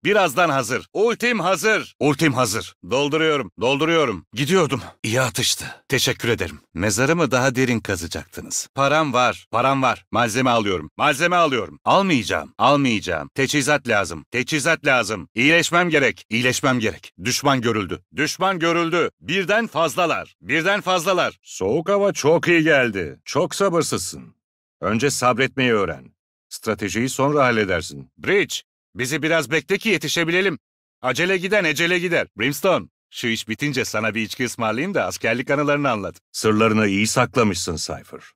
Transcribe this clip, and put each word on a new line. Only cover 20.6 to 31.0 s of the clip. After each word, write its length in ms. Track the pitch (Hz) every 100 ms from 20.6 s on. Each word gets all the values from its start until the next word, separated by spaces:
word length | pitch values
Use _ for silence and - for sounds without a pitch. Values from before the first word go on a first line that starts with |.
| 165 202
fazlalar. 580 | 170 185 165 180 127 -
Soğuk 460 | - - 92 143 170
hava 240 | 202 202
çok 360 | - 139 165 151
iyi 140 | 170
geldi. 580 | 160 143 120 101 78 -
Çok 300 | - 139 175
sabırsızsın. 840 | - 196 170 143 107 87 71 60 _ _ _ _ _
Önce 300 | 87 110 139
sabretmeyi 640 | - 123 120 131 135 127
öğren. 320 | 110 92 73 60 _ _ _ _
Stratejiyi 600 | - 113 101 101 101 127
sonra 360 | - 135 147
halledersin. 640 | 127 113 101 87 - 71 67 _
Bridge, 360 | 123 196 175 - - _ _
bizi 280 | 92 123 156
biraz 280 | 156 165 131
bekle 280 | 156 - 196
ki 100 | 226
yetişebilelim. 720 | 170 147 - 165 180 196 156 - _ _ _